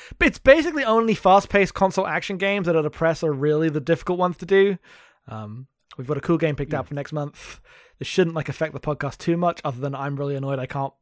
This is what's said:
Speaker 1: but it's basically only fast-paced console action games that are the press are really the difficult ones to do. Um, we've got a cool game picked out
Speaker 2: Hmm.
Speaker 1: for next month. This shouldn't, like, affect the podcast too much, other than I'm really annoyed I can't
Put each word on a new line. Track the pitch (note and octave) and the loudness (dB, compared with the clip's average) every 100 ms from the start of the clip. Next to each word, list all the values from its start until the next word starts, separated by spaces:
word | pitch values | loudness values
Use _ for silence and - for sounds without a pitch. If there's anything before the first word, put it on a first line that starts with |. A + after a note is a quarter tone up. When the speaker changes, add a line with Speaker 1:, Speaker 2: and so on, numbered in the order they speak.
| - - | -20 0
Speaker 1:
but | E4 | 0
it's | - | 2
basically | - D4 D#4+ D#4 | 6 6 6 -2
only | B3+ A3 A3+ G#3+ | 2 2 2 2
fast-paced | F#3+ G3 G3 G3+ F#3+ | 6 6 6 2 2
console | - F#3+ F#3 F#3+ | 2 0 0 -2
action | D#3+ - F#3+ | -4 -4 -4
games | G3 G3+ F3 | 0 0 2
that | D#3+ | 0
are | |
the | D3+ | 0
press | - D#3+ D#3+ | 0 -2 0
are | E3 | -2
really | C#3 D3 D3+ D#3+ | 0 2 2 2
the | D3+ | -2
difficult | C3 E3+ - F3+ | 0 0 0 0
ones | F3+ E3+ | 0 -2
to | F3 | 2
do. | G3 G3 F#3 _ - _ _ - | 4 4 2 _ -20 _ _ -16
Um, | A2 G#2+ A2 C3+ _ _ - | -14 -12 -14 -18 _ _ -14
we've | B2+ | -6
got | C#3+ | -6
a | |
cool | - E3 | 0 2
game | D#3 C#3+ | 2 -2
picked | D3 | -4
out | D3+ B2+ | -4 -6
Speaker 2:
Hmm. | |
Speaker 1:
for | C#3+ | -8
next | C#3+ | -6
month. | D3+ D3 - - - _ - _ _ | -6 -8 -10 -20 -20 _ -20 _ _
This | C3 | -6
shouldn't, | - E3+ E3 | 0 2 0
like, | D3 | -6
affect | C#3 D#3+ | -4 -4
the | C#3+ | -4
podcast | - C#3+ C#3 - | -6 -6 -6 -6
too | - E3+ | -2 0
much, | F3 E3+ | 0 -2
other | D3+ B2 | -6 -6
than | C#3 C3+ | -8 -6
I'm | C#3 C#3 | -6 -6
really | C#3+ C#3 | -6 -4
annoyed | C3+ C#3 | -4 -4
I | B2+ | -6
can't | C#3+ C3+ - | -6 -6 -8